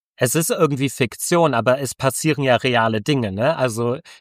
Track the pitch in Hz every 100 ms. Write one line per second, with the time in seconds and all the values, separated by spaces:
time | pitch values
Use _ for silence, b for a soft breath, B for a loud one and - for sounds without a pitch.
0 | _ - 127 156 165 240 156 135 139 -
1 | 120 - - 175 160 117 113 135 135 -
2 | 131 - 156 143 135 120 131 117 113 110
3 | 104 139 107 95 135 165 127 110 120 135
4 | B B